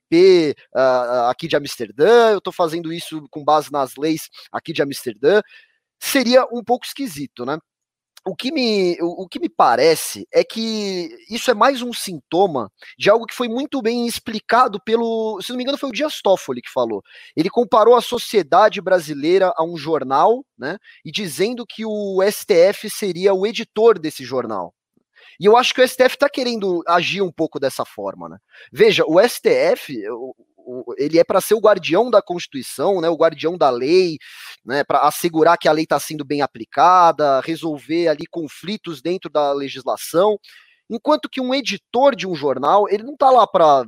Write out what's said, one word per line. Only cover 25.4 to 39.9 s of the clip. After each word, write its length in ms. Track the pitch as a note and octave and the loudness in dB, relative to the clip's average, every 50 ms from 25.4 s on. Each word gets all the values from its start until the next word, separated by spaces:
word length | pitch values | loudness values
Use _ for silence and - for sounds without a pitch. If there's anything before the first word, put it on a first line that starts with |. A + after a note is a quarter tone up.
E 60 | D#3 | 4
eu 100 | G3+ G#3+ | 6 6
acho 180 | A#3+ B3 - - | 6 4 2 2
que 60 | - | 2
o 40 | B3+ | 2
S 120 | B3+ - | 2 2
T 80 | - B3+ | 2 2
F 120 | B3+ - | 2 2
tá 140 | - - C#4+ | 0 -2 -2
querendo 500 | - - C4 B3 A#3+ A3+ G3+ G3 F3+ E3+ D#3+ | -2 -2 -4 -4 -4 -4 -4 -2 -2 -2 -2
agir 340 | - E3+ F3 E3 - D3+ G3 | 0 0 0 0 0 -4 -4
um 120 | G3+ F3+ - | -4 -4 -4
pouco 260 | - D#3+ D3+ - D3 | -4 -6 -4 -4 -4
dessa 260 | C3+ C3+ - - B2+ | -6 -4 -4 -6 -10
forma, 440 | - - - G2+ G2 F#2 F2+ E2+ E2 | -10 -10 -10 -10 -10 -10 -10 -14 -18
né? 100 | D#2+ G2 _ _ _ - - - - | -18 -20 _ _ _ -20 -20 -6 2
Veja, 300 | B2+ G3+ A3+ F3+ D#3 E3 | 4 4 4 6 4 2
o 140 | D3+ D#3+ F3 | 2 4 4
S 240 | G#3 B3 - - - | 4 4 2 0 0
T 60 | A3 | 2
F, 580 | D#3 B2+ C3+ E3+ B3 A3+ - - D3 A2+ G2 G#2 | 2 4 2 2 0 0 -4 -10 -12 -10 -8 -8
o, 240 | B2 A2+ B2 C3 - _ _ _ _ | -10 -10 -10 -14 -18 _ _ _ _
o, 380 | _ - G#2+ B2 B2+ A#2+ - A#2 | _ -18 -14 -14 -12 -12 -10 -6
ele 220 | - C#3 D#3 D#3+ E3 | -4 -4 0 2 2
é 60 | E3+ | 2
pra 160 | - G#3 F#3+ | 4 2 -2
ser 140 | - - G#3+ | 0 2 0
o 60 | A3+ | 2
guardião 480 | G3 G#3+ G#3 F#3+ D#3+ C#3 D3 F#3 A#3 B3+ | 4 4 2 2 0 0 0 0 2 4
da 140 | A3+ G3+ - | 2 2 2
Constituição, 800 | - F3+ F3 - - - C#3 A#2+ - - - C#3 F3+ G3+ F#3 | 2 -6 -8 -8 -10 -12 -12 -12 -10 -8 -4 -2 0 0 0
né? 80 | D#3+ E3 | 0 -2
O 80 | E3+ | 0
guardião 420 | D3 E3 E3 D#3+ C#3+ D#3 D#3 A#2+ A#2+ | 2 2 0 0 0 -4 -4 -2 0
da 100 | D#3 C#3 | 0 0
lei, 480 | B2 A#2+ B2 C#3 E3+ F#3 F#3+ F3 D#3+ - - - - - - - - - _ | 0 0 0 2 2 2 2 2 -2 -8 -12 -18 -20 -20 -20 -20 -20 -18 _
né? 200 | - B2 C#3+ C3+ | -4 -2 -2 -2
Pra 160 | - D3+ C#3 | 0 0 2
assegurar 580 | B2+ D3 - - - F3 D#3+ D#3+ D#3 E3 E3+ - | 2 2 0 0 -4 -2 0 2 4 4 2 2
que 80 | - | 2
a 60 | F3 D#3 | 2 2
lei 120 | D#3 D#3+ | 2 0
tá 120 | - D#3 D3 | -2 -2 -4
sendo 260 | - - D#3+ D3+ D3 | -4 -6 -10 -10 -8
bem 160 | C3 D3 C#3+ | -6 -4 -4
aplicada, 1000 | C#3+ C3+ - A#2+ A2 - - - C#3+ E3+ F#3 F#3 F3 E3 D#3+ C#3 D3+ D3 C3+ C3 | -4 -4 -6 -10 -16 -8 0 2 4 6 6 6 6 4 4 2 0 0 0 0
resolver 680 | B2+ - E3 D3+ - E3+ D3+ C#3+ A#2 A#2 D#3 E3+ F3 | -2 -4 -8 -8 -6 -8 -8 -8 -8 -6 -4 -2 0
ali 220 | E3 D3+ C#3+ E3 - | 0 -2 -2 -6 -12
conflitos 720 | - - D#3+ C#3 - - - E3 G#3+ G#3+ - - E3 C3+ B2 | -10 -10 -10 -10 -12 -14 -10 -10 -10 -10 -10 -12 -12 -8 -6
dentro 260 | - F3 F#3+ - F3 | -6 -6 -6 -6 -4
da 240 | - D#3 D3 C#3+ C#3+ | -2 -2 0 0 -2
legislação, 840 | C#3+ C#3 C3+ B2 C3+ B2+ C3 | -4 -6 -8 -10 -10 -8 -6